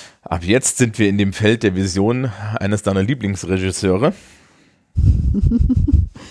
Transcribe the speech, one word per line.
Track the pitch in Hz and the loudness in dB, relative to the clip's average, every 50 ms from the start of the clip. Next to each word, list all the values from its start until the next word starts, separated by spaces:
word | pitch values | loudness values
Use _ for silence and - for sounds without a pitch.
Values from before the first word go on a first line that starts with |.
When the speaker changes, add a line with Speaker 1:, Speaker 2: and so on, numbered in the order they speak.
| - - - _ _ | -20 -20 -20 _ _
Speaker 1:
Ab | - 82 90 85 | -8 -6 -6 -2
jetzt | 87 107 135 - - - - | 0 0 2 2 0 0 0
sind | 127 113 107 - | 0 0 2 0
wir | 110 101 | 0 2
in | 98 101 | 2 2
dem | 101 98 95 | 0 0 0
Feld | - 110 110 117 117 - | 0 2 2 2 2 0
der | 101 90 | 0 0
Vision | 92 95 98 87 98 98 110 120 127 131 127 98 101 104 107 107 - | 0 -2 -2 0 0 0 0 0 0 -2 -6 -6 -8 -10 -8 -6 -4
eines | - 98 104 107 - | -2 -2 -2 -2 -2
deiner | 101 98 95 98 | -2 0 0 0
Lieblingsregisseure. | 110 143 127 104 98 98 92 - 85 95 92 92 95 87 - - 95 92 95 123 160 - - - - - _ _ _ _ _ _ _ _ _ _ _ _ | 0 -2 -2 -2 -4 -4 -4 -4 -2 -2 -2 0 -2 -4 -2 0 0 2 2 2 0 -2 -4 -12 -20 -20 _ _ _ _ _ _ _ _ _ _ _ _
Speaker 2:
<laughs> | - - - - - - - - 202 - - 226 240 - - 254 - - 302 - - - - - - - - | 2 2 4 4 2 2 0 0 0 0 2 2 2 2 2 2 0 2 2 2 2 0 0 -6 -14 -20 -20